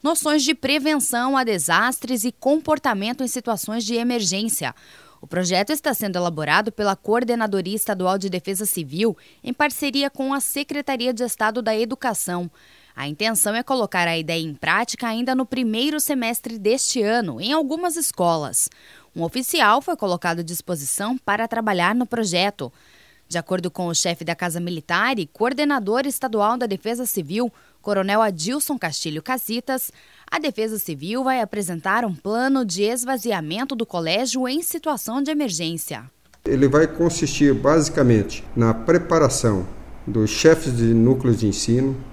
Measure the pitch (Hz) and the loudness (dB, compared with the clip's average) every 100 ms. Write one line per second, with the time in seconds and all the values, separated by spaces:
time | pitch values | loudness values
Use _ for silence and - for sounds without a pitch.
0 | 285 330 311 302 269 320 269 294 285 302 | 0 0 2 2 2 0 0 2 2 0
1 | - 240 262 269 240 190 151 170 233 247 | 0 0 0 2 2 0 2 4 2 -2
2 | 233 254 233 - 262 311 311 302 277 202 | -4 -2 -2 -2 2 2 2 0 2 0
3 | 214 240 254 254 240 214 - 220 208 233 | -2 -4 -4 -4 -4 -4 -4 -4 -2 0
4 | 240 240 190 190 220 - 135 - - - | 0 0 0 -2 -2 -2 -4 -8 -20 -20
5 | - _ - 175 180 180 208 302 302 240 | -20 _ -6 -2 0 0 0 -2 -2 -2
6 | 208 180 175 156 147 165 214 - 208 190 | -2 -2 -2 -2 2 2 2 -2 -2 0
7 | - 226 240 233 220 196 180 214 - 196 | 0 0 2 0 0 -2 -2 -4 -4 -2
8 | 185 196 190 180 - 190 208 - 143 156 | 0 0 -2 -4 -6 -6 -4 -4 -6 0
9 | 226 180 - _ 247 254 294 - 285 269 | 0 0 -14 _ -10 -2 -2 0 -2 -2
10 | 277 - 269 277 - 285 285 285 285 269 | -2 -4 -4 -2 -2 -4 -4 -6 -4 -2
11 | 240 226 247 - 220 226 226 220 226 254 | -2 -2 -4 -2 -2 0 -2 0 -2 -2
12 | 254 202 - 180 175 _ - - _ - | -4 -2 -4 -4 -6 _ -20 -20 _ -10
13 | 139 147 214 226 208 220 247 262 208 185 | -10 -4 -2 0 0 -2 -2 -2 0 0
14 | 170 165 160 165 160 147 156 185 233 - | 0 0 -2 -4 -4 -4 0 0 0 -4
15 | 233 226 254 262 262 254 233 220 285 302 | -4 -4 0 0 0 0 0 0 0 0
16 | 294 269 233 233 240 220 202 269 - 254 | -2 -2 -2 -4 -8 -2 0 2 0 0
17 | 208 233 190 117 208 311 277 320 349 330 | 2 2 0 -4 0 0 0 -2 -2 -2
18 | 294 - 175 165 143 - - - - - | -4 0 2 2 0 -2 -2 -6 -20 -20
19 | _ 170 165 254 247 339 220 240 311 330 | _ -6 -4 -4 -2 4 6 4 2 -4
20 | 202 175 175 170 165 175 - 170 139 - | -2 0 -2 -2 -4 -8 -6 -6 -4 -4
21 | 208 254 - 208 226 226 220 185 175 233 | -4 -4 -2 -2 0 -2 0 2 4 2
22 | 247 233 214 175 196 - 123 _ _ _ | 0 -2 0 2 0 -2 -12 _ _ _
23 | _ _ _ 170 - 185 175 - 175 165 | _ _ _ -8 -2 -4 -4 -4 -2 0
24 | 180 170 165 165 180 170 175 165 - 170 | -2 -2 -4 -4 -4 -4 -6 -8 -2 0
25 | 233 247 165 - 233 262 294 277 196 233 | 2 -2 -4 -2 0 2 0 0 0 0
26 | 277 - 262 220 208 247 240 196 214 240 | -2 -4 -2 2 2 2 -2 -4 -4 -4
27 | 247 - 147 202 240 _ _ _ - 196 | -4 -4 -4 -2 -2 _ _ _ -2 0
28 | 190 208 220 175 165 277 - 269 170 143 | 2 4 2 0 -4 -2 -2 -4 -4 -6
29 | 165 151 - 254 - 233 247 262 - - | -6 -6 -4 -6 -4 -6 -4 -4 -6 -12
30 | - - - 339 302 - 220 214 - 147 | -20 -20 -6 -2 -2 -2 -4 -4 -6 -8
31 | 160 233 262 254 214 208 185 170 190 214 | -6 -2 0 0 -2 -4 -6 -4 0 0
32 | 233 170 196 220 262 269 226 170 202 247 | 0 -4 -4 0 2 0 0 0 0 0
33 | 247 254 233 190 156 185 269 247 233 175 | -2 -4 -2 -2 -4 -6 -6 -4 -4 -2
34 | 160 190 254 262 254 285 339 339 311 269 | 0 0 0 -2 -2 -2 -4 -4 -4 -4
35 | - 247 285 302 277 160 165 165 - 123 | -4 -4 -2 0 -2 -2 -4 -4 -8 -12
36 | 127 _ _ _ - 135 135 147 160 160 | -14 _ _ _ -2 2 4 6 4 2
37 | 165 - 151 - 143 131 135 160 151 - | 0 2 -2 4 4 6 4 4 4 4
38 | 127 110 101 - - - 117 113 - 170 | 6 6 4 -6 -6 2 2 2 4 2
39 | 170 165 143 - 117 98 90 - - - | 4 4 4 4 2 0 -2 -10 -14 -12
40 | - 110 107 - 160 160 143 120 117 113 | -2 0 2 6 6 6 4 2 4 6
41 | 117 131 131 104 107 98 - 120 135 131 | 6 4 4 2 2 0 2 2 2 -2
42 | - | -8